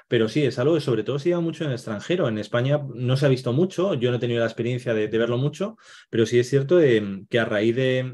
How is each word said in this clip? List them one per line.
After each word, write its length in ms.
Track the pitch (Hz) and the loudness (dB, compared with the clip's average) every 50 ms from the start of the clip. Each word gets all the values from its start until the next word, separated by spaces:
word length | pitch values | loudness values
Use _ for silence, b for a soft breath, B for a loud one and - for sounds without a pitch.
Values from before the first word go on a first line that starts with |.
| B B | B B
pero 220 | 131 113 110 110 | 0 0 2 0
sí, 140 | 113 151 147 | 0 0 0
es 120 | 123 - - | 0 0 0
algo 140 | 123 147 170 | 0 0 0
que 40 | 156 | 0
sobre 220 | 139 135 120 110 104 | 0 0 -2 -2 -2
todo 160 | 117 131 143 | -4 -4 -4
se 100 | 139 175 | -2 0
lleva 120 | 175 175 | 0 0
mucho 220 | 165 165 156 - 165 | -2 -4 -4 -4 -6
en 40 | 147 | -6
el 40 | 127 | -6
extranjero. 520 | 110 - 113 110 101 - - 170 175 160 123 | -6 -6 -8 -8 -6 -4 -4 -2 0 0 -2
En 80 | 110 107 | -2 -4
España 440 | 101 - - 120 123 135 147 147 139 135 107 | -4 -2 -2 -2 0 0 0 -2 -2 -6 -8
no 240 | 117 127 120 131 139 | -4 -2 0 0 2
se 80 | 147 | 2
ha 40 | 139 | 2
visto 220 | 131 123 - 123 | 2 2 0 0
mucho, 420 | 117 143 185 190 - - 180 202 175 | 0 0 0 0 0 -2 -2 -2 0
yo 140 | 120 113 123 | 0 0 0
no 60 | 123 117 | 0 -2
he 20 | |
tenido 200 | 123 120 117 117 | -2 -2 0 0
la 60 | 117 | 0
experiencia 480 | 110 113 - 117 120 127 120 123 123 113 | -2 -2 -4 -4 -4 -4 -4 -4 -2 -2
de, 160 | 110 107 104 | -2 -2 0
de 80 | 113 110 | 0 0
verlo 200 | 117 117 120 123 | 0 0 0 0
mucho, 400 | 135 151 151 - 190 214 226 - B B B B B B | -2 -2 -2 -4 -6 -6 -8 -10 B B B B B B
pero 160 | - 113 113 | 0 0 2
sí 140 | 110 123 120 | 4 4 2
es 100 | 123 120 | 2 2
cierto 280 | 139 139 135 139 180 175 | 2 0 2 4 4 6
de, 480 | 160 135 117 107 104 101 98 95 95 - | 6 6 6 4 2 0 -6 -8 -6 -2
que 100 | - 117 | 0 0
a 60 | 113 | 0
raíz 300 | 113 110 101 107 117 117 | 0 0 2 2 2 2
de, 340 | 127 131 131 127 127 127 127 | 2 0 0 0 0 -2 -4